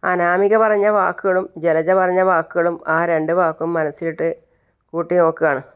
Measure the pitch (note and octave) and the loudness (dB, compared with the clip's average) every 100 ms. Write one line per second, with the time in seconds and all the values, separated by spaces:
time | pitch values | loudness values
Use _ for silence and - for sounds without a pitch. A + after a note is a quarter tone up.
0 | F#3 F3+ F3 F3+ G3+ G#3+ A3 G#3 G3+ G#3+ | -2 0 0 2 2 2 2 2 2 2
1 | F#3 F3+ G3 F#3 F#3+ - E3 D#3+ D#3+ F#3+ | 0 -2 -2 -2 -2 -4 0 0 2 2
2 | F#3 F#3 F#3 F3 E3 F3 E3+ E3+ - D#3+ | 2 2 2 2 0 -2 -2 -4 -4 -2
3 | E3+ E3 D#3 F3 E3+ D#3+ E3 E3+ D#3 D3 | 0 0 0 0 0 -2 -4 -2 -4 -4
4 | E3 D#3+ E3 E3 _ _ _ _ _ E3 | -8 -4 -6 -6 _ _ _ _ _ -8
5 | E3+ F3+ E3 D#3+ D#3+ C#3 C3+ | -2 2 2 0 -2 -2 -6